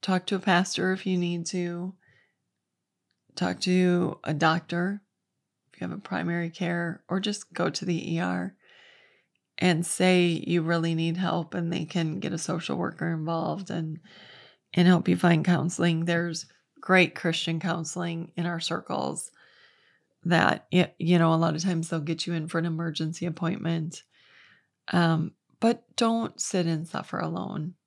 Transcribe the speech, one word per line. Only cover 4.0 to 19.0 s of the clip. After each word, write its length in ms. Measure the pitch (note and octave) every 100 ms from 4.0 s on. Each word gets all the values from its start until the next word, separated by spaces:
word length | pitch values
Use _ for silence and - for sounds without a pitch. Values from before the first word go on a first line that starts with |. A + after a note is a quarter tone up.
| E3+ -
a 80 | -
doctor 720 | D3+ D#3+ E3 - E3+ F3+ G3+ _ _ _ _ _ _ _
if 80 | -
you 80 | F3+
have 80 | F3
a 40 |
primary 500 | G3+ F#3+ E3+ E3+ E3+
care, 520 | E3 F3 F3 E3+ - _
or 100 | F#3
just 340 | G3 G#3 -
go 180 | - F3
to 140 | E3+
the 300 | F3+ E3 -
E 60 | E3
R 340 | F3+ F3+ F3+ - _ - - - _ _ _ _ _ -
and 260 | F3+ D#3+
say 580 | F3 - F#3 F3+ F3 E3 -
you 160 | F3
really 320 | D#3+ E3+ E3
need 240 | E3 E3 E3+
help, 340 | F#3 E3+ D#3+
and 160 | F#3+ E3+
they 140 | -
can 340 | D#3+ F3+ D#3+ D#3
get 140 | -
a 60 | D#3+
social 380 | - E3 - -
worker 360 | F3+ E3 E3
involved 580 | E3 D#3 E3 F3 E3 F#3
and, 300 | F3 D#3+ D#3 - - - - - _ _
and 160 | - F3
help 180 | F3 F3
you 100 | F3
find 280 | F3 E3+
counseling. 640 | D#3 F3 E3+ - F3 E3 E3+
There's 400 | E3+ E3+ E3 - _ _ _
great 340 | - F#3+ F3
Christian 460 | - F3 E3 - E3
counseling 720 | F3 E3+ D#3+ - F3 E3 E3 -
in 100 | F3
our 120 | E3+
circles 720 | E3 E3 - -